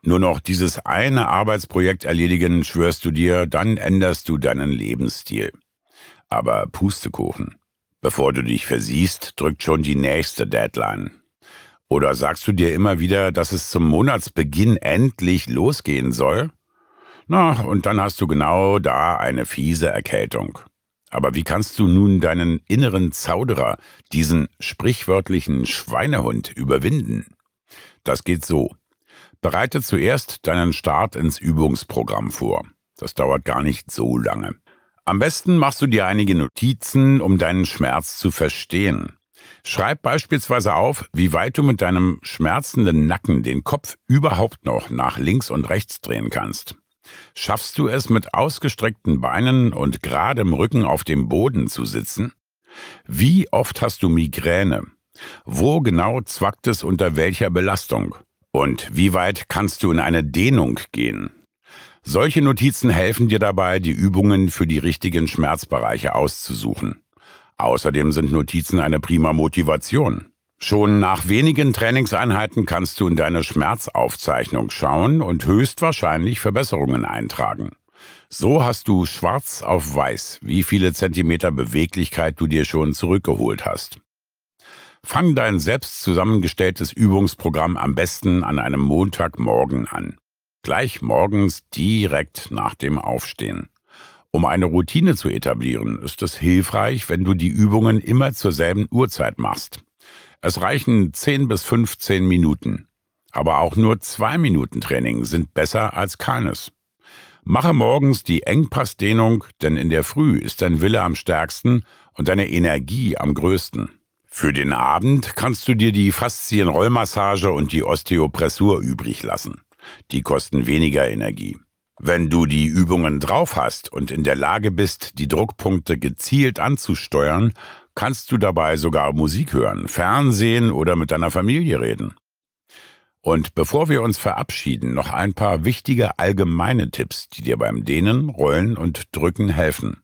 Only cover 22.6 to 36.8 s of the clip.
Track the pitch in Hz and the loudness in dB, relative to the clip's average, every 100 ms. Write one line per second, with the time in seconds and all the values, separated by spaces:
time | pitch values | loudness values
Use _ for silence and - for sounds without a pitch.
22.6 | _ 110 131 95 87 - - 85 123 71 | _ 2 2 2 -2 -2 -4 -2 -2 0
23.6 | 62 50 - - _ 80 78 82 69 _ | -2 -2 -12 -20 _ -2 2 0 0 _
24.6 | - - 113 123 - 95 - 92 - 69 | -14 -4 -2 -2 0 0 2 -2 0 -2
25.6 | 62 - - 58 131 131 58 57 - - | -2 -6 -4 -2 0 0 -2 -4 -6 -8
26.6 | 67 65 82 147 55 55 - _ _ _ | 0 0 2 -2 -2 -6 -8 _ _ _
27.6 | _ - - _ - 65 - 87 - 78 | _ -20 -20 _ -4 -4 -2 -4 0 0
28.6 | 60 - _ _ _ - - _ 85 85 | -2 -6 _ _ _ -20 -20 _ -2 0
29.6 | 127 147 - 90 90 135 - - - 87 | -2 -2 -2 0 2 0 -4 -8 -2 0
30.6 | 87 78 - 76 107 - 80 - 82 78 | 0 0 0 0 0 0 -2 -2 -2 2
31.6 | 78 64 - 60 53 50 53 - 57 50 | 2 0 -4 -6 -4 -4 -6 -4 -4 -4
32.6 | - _ _ _ - - 65 67 - 64 | -6 _ _ _ -10 -2 0 0 -2 -2
33.6 | 73 60 - - 60 62 53 52 50 - | 0 -2 -8 -4 0 0 0 -4 -6 -12
34.6 | _ _ _ _ - 98 147 - - 170 | _ _ _ _ -2 0 0 0 2 4
35.6 | 139 - 143 107 95 104 101 90 67 - | 4 2 2 2 2 2 2 2 0 0
36.6 | 120 127 | -2 -2